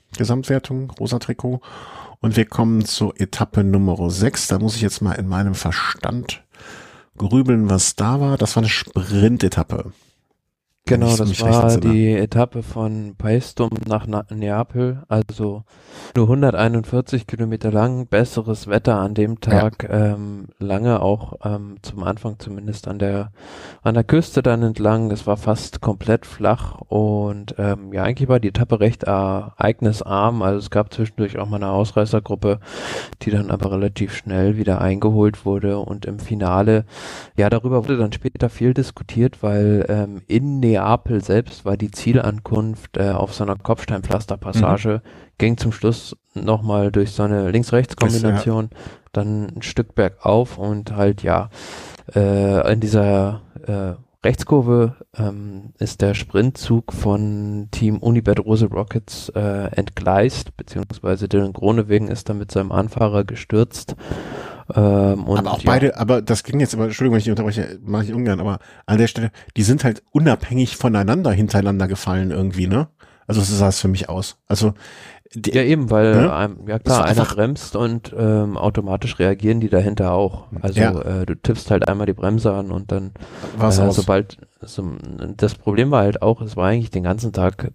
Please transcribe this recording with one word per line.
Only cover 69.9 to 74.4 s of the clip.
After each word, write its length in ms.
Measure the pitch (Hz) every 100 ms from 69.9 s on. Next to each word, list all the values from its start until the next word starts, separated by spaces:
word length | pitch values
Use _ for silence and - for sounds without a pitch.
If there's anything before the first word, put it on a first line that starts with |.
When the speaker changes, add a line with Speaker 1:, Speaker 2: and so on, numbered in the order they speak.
| 110 _
Speaker 1:
unabhängig 640 | 147 156 113 - 123 123 -
voneinander 560 | 127 107 98 156 156
hintereinander 560 | 98 107 101 101 98 95
gefallen 440 | 95 - 92 92
irgendwie, 360 | 87 95 92 90
ne? 220 | 107 156 _ - _ -
Also 120 | 107
so 160 | 98 101
sah 140 | 98
es 100 | -
für 80 | 98
mich 220 | 92 -
aus. 300 | 90 - -